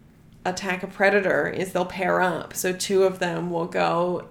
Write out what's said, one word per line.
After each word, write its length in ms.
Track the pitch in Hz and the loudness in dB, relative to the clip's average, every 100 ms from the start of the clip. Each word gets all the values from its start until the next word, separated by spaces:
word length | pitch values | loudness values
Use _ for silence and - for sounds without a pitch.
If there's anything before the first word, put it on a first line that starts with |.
| - - - - | -20 -20 -20 -8
attack 380 | 180 180 196 185 | -6 -4 -4 -4
a 40 | 190 | -4
predator 600 | - 196 202 185 143 165 | 2 4 4 4 2 0
is 240 | - 180 | -2 -2
they'll 120 | 180 | -2
pair 360 | 180 180 180 175 | -2 -2 0 2
up. 320 | 180 156 - | 2 0 -6
So 180 | - 185 | -4 -4
two 300 | 185 - 190 | -2 0 4
of 140 | 190 185 | 4 2
them 320 | 175 165 175 | -4 -2 -4
will 160 | 170 175 | -4 -2
go 600 | 180 170 165 180 175 - | 0 2 2 0 -2 -4